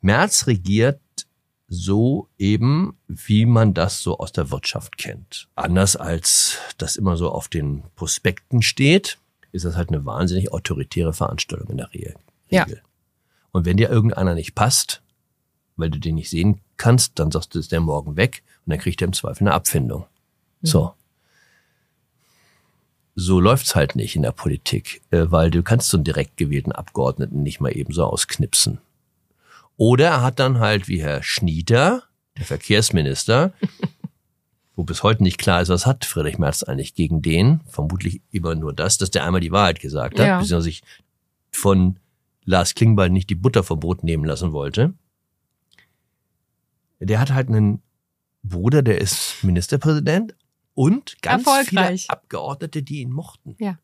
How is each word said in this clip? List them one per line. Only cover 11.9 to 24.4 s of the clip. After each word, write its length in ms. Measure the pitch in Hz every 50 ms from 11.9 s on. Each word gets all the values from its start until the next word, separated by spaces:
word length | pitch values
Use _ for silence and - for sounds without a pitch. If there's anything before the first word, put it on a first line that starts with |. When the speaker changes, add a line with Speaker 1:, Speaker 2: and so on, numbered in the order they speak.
Speaker 1:
Re-, 220 | - - - - - - _ _ _ _ _ _
Speaker 2:
Ja. 140 | - 185 165
Speaker 1:
Regel. 180 | - - - _ _ _ _ _ _ _ _ _ _ _ _ _ _
Und 140 | _ 92 85
wenn 120 | 87 90 95
dir 120 | 113 -
irgendeiner 460 | - 117 104 117 - - 95 92 87
nicht 180 | 82 80 - -
passt, 480 | - 95 123 139 - - - - - _ _ _ _ _ _ _ _ _ _ _ _ _ _ _
weil 140 | - 82 82
du 80 | 76 76
den 160 | - 85 80
nicht 140 | 80 78 -
sehen 320 | - 82 85 104 107 - _ _ _ _
kannst, 400 | - 156 123 127 - - _ -
dann 140 | 80 78
sagst 240 | 78 80 82 - -
du, 40 | 85
ist 120 | 78 -
der 80 | - 82
morgen 360 | 82 80 73 73 71 76 73
weg 280 | 78 101 127 - - _ _ _ _ _
und 40 | -
dann 80 | 78 73
kriegt 220 | - 95 87 -
er 60 | 92 87
im 60 | 92
Zweifel 300 | - - - - - 101 101
eine 80 | 73
Abfindung. 460 | 80 - - - 78 67 58 - - - _ _ _ _ _ _ _ _ _ _ _
Speaker 2:
Mhm. 60 | - 165
Speaker 1:
So. 260 | 151 - - 87 - _ _ _ _ _ _ _ _ _ _ _ _ _ _ _ _ _ _ _ _ _ _ _ _ _ _ _ _ _ _ _ _ _ _ _ _ _ _ _ _ _ _ _ _
So 240 | - 92 90 95 92
läuft's 360 | 90 104 123 139 - - -
halt 200 | 85 73 67 -
nicht 200 | 64 55 55 -
in 80 | 80 73
der 100 | 55 -
Politik, 680 | -